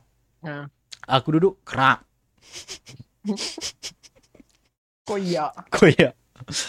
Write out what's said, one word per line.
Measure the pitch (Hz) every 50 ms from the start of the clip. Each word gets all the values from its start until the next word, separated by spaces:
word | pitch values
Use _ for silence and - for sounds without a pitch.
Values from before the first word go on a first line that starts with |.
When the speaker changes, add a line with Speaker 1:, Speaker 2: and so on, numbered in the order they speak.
| _ _ _ _ _ _ _ _ -
Speaker 1:
Ha. | 156 147 143 143 143 _ _ _ - - - _ -
Speaker 2:
Aku | 131 135 - - 156
duduk, | 160 170 196 190 _ _
kerak. | - - - 135 131 123 - _ _ _ _ _ _ _ _ _ _ - - - - - - _ - - - - _ _ _ -
Speaker 1:
<laughs> | 202 208 208 - - - - - - - _ - - - _ _ - _ _ _ _ _ _ - _ _ _ _ _ _ _ _ _ _ _ _
Koyak. | - 208 202 196 180 175 160 151 147 - - - -
Speaker 2:
Koyak. | - - - 175 - - 170 - - _ _ _ _ - - - - - -